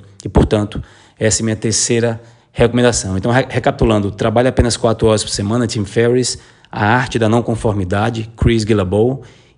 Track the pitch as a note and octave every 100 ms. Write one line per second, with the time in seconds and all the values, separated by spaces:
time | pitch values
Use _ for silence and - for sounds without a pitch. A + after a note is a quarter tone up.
0 | - - G2 - - G#2+ G#2 - - -
1 | - - A2 - A2 A2 A#2 G#2 - A#2
2 | A#2 A2+ - - _ - A#2+ B2 B2 A2
3 | G2 F#2 A#2+ A#2+ - B2 A#2 - A#2+ G#2+
4 | G2+ F#2+ A2+ A2 B2+ B2+ A#2+ - A#2 A2
5 | A2+ G#2+ - - G2+ A#2+ A#2 A2+ F#2 A#2
6 | A#2 B2+ A#2+ - - _ _ - G#2 B2+
7 | B2+ B2 A2 A#2 A#2 A2+ A#2 G2+ F2+ G2+
8 | A2+ A#2 A2 - B2 A2+ G#2+ G#2+ F2+ G2+
9 | A#2+ C#3+ - - _